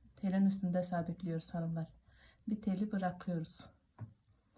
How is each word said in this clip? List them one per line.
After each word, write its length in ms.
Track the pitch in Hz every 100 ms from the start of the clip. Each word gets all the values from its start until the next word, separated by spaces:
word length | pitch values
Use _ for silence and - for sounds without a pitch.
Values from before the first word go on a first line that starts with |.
| - -
telin 300 | 196 190 196
üstünde 380 | 196 180 180
sabitliyoruz 680 | 180 175 170 170 180 165 -
hanımlar. 340 | 175 165 165 160 - - - - - -
Bir 140 | 208
teli 300 | - 185 214
bırakıyoruz. 720 | 196 180 180 - 170 160 - - - _ - 113 - _ _ _